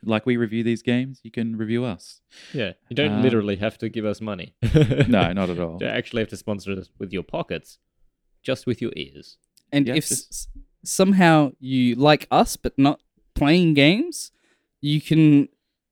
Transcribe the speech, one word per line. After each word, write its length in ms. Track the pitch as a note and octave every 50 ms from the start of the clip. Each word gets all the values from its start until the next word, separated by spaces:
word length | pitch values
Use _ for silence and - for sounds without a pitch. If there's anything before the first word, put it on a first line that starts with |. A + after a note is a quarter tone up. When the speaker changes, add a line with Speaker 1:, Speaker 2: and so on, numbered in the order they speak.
| -
Speaker 1:
Like 220 | G#2 A2 G#2+ -
we 100 | B2+ B2
review 280 | A#2 A#2+ G#2+ G#2+ A#2 A2+
these 180 | A#2 A#2 A2 -
games, 380 | - A#2+ B2 B2+ C3+ C3+ _ _
you 80 | A#2
can 260 | _ - A#2 A2+ A2+
review 280 | A2 A2 G#2+ A2+ A#2 B2
us. 360 | B2+ F#2+ F#2 - - - _ _ _ _ - - - -
Speaker 2:
Yeah, 200 | C#3 A2+ F#2+ - _ _ _
you 80 | B2
don't 220 | C3 C#3+ D3+ G#2 G#2+
Speaker 1:
Uh, 40 | B2
Speaker 2:
literally 340 | B2+ A#2 A2+ G2+ G#2 G2+
have 200 | F#2 G#2 A2 - _
to 100 | - A2+
give 160 | G2+ A#2 G#2+
us 160 | G#2+ G#2 -
money. 340 | A2+ G#2+ G#2 F2+ E2 - _ _
<laughs> 160 | - - - D3+ D3+ G#2 B2+ C3+ - -
Speaker 1:
No, 240 | B3 G2+ F2 E2+ F2+
not 180 | G2 F#2+ F2+
at 80 | F2+ E2+
all. 140 | F2 E2 E2
Speaker 2:
You 120 | F2+ -
don't 100 | - A2
actually 260 | A#2 A#2+ - - A#2 A2
have 80 | G2
to 60 | -
sponsor 360 | F#2+ - - G#2+ G2 F2+ G2 G2
us 160 | F#2+ F2+ _ _ _
with 140 | - F#2+ F2+
your 100 | F#2 E2
pockets, 560 | _ - E3 E3 _ - E2 _ - - _ _ _ _ _ _ _ _ _ _ _ _ _ _
just 240 | - C3 - -
with 140 | - A#2+ - A#2+
your 100 | A2+ -
ears. 400 | - D2+ - - D2 - - - _ _ _ _ _ _ _ -
Speaker 3:
And 140 | C#3+ C#3+ A#2
Speaker 1:
Yeah, 60 | B2
Speaker 3:
if 120 | D3+ D3 -
Speaker 1:
just 200 | - - - _ -
Speaker 3:
s-, 160 | - - - -
s-, 80 | - - _ _ _ _
somehow 680 | - - - F#3+ F#3+ G3+ F#3 F#3 E3+ D#3+ D#3 D3+ C3+ - _
you 360 | - B2+ C3 C3 B2 B2 A#2+
like 300 | A#2+ C3+ D3 D3+ C#3 - _
us 260 | A#2+ D3 A3+ - -
but 220 | - _ B2 _ -
not 220 | C3+ C#3 D3 - _ _ _ _ _ _ _
playing 400 | - D3+ C#3+ D#3+ F3+ F3+ E3 D#3
games, 580 | C#3+ C#3 D3 F3+ A3 D#4 F4 D#4 - - - _ _ _ _ _ _ _ _ _ _
you 200 | - D3 D3 D3+
can 480 | - - D#3+ D#3 D#3+ D3+ D3 C#3+ C#3+ - _ _ _ _ _ _ _ _